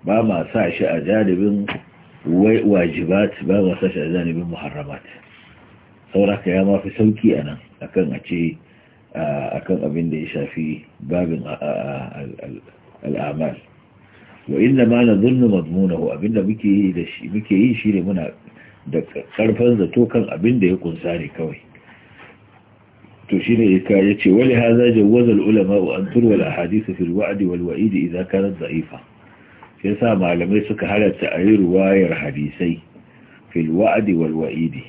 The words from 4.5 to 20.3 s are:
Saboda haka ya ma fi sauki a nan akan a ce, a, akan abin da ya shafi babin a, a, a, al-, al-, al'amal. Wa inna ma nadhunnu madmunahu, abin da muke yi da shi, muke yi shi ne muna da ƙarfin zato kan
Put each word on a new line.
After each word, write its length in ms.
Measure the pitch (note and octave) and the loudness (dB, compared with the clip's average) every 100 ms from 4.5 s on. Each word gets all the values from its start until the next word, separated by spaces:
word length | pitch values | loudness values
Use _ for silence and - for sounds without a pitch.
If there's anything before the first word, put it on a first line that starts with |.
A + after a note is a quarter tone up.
| E2 D2 C#2+ C#2+ C#2+ - - - - - - - - _ _ _ | -10 -12 -12 -12 -14 -18 -20 -20 -20 -20 -20 -20 -20 _ _ _
Saboda 240 | G2 G2+ G2 | 2 2 0
haka 80 | F#2 | 0
ya 140 | F#2 | 0
ma 140 | G2 G2 | 2 0
fi 80 | G2 - | -2 2
sauki 380 | A2 G#2+ A2+ - | 2 4 2 2
a 60 | |
nan 140 | - - - _ | -4 -12 -18 _
akan 300 | - F#2+ F#2 - | -6 -2 -2 -6
a 40 | |
ce, 320 | - E2+ E2 - _ _ _ _ _ | -6 -4 -4 -4 _ _ _ _ _
a, 480 | - D#2 C#2+ C2 D2+ | -8 -6 -6 -6 -8
akan 240 | - F2+ | -4 -4
abin 240 | D2 D#2 E2 | -2 -4 -4
da 60 | D#2 | -4
ya 120 | D#2 | -6
shafi 520 | D2 C#2+ - D#2 D2+ - _ C2+ | -8 -8 -6 -6 -8 -12 _ -6
babin 320 | F2 F2 D#2 | -4 -2 -4
a, 80 | D2+ D2 | -8 -8
a, 80 | D2 | -6
a, 260 | G1+ B1+ C2+ B1+ - | -6 -6 -10 -12 -14
al-, 140 | C#2 - - | -16 -16 -16
al-, 160 | - - _ _ - | -18 -20 _ _ -14
al'amal. 520 | - C#2+ D2+ D2+ D2+ - _ _ _ _ _ - - - - | -8 -6 -6 -4 -6 -8 _ _ _ _ _ -20 -20 -20 -6
Wa 80 | C3+ | 0
inna 300 | A#2 C3+ A2+ | 2 4 4
ma 160 | A#2+ | 4
nadhunnu 400 | A#2+ G2+ A#2 B2+ | 4 4 2 4
madmunahu, 640 | A#2 F#2+ D#2 F2+ F#2+ E2 - D2+ | 2 2 -2 -2 0 0 -4 -4
abin 160 | G#2 | -2
da 80 | A2 | -2
muke 240 | F#2+ A2 | -2 -2
yi 280 | G#2 G2 G2 F2 | 2 2 2 -2
da 80 | |
shi, 240 | E2 - - | -8 -12 -8
muke 240 | G#2 G#2+ | -8 0
yi 220 | F#2+ B2 A2+ | 2 4 2
shi 160 | G#2+ | 0
ne 80 | G2 | 0
muna 320 | F2+ F#2 C#2+ - - - - - - | -2 -4 -6 -12 -20 -20 -20 -20 -4
da 120 | D#2+ - - - - | -4 -4 -12 -12 -2
ƙarfin 400 | A2+ A2 A#2+ A#2 | 0 4 4 4
zato 320 | F#2 - A#2 | 2 2 2
kan 160 | A#2+ G2+ | 2 -2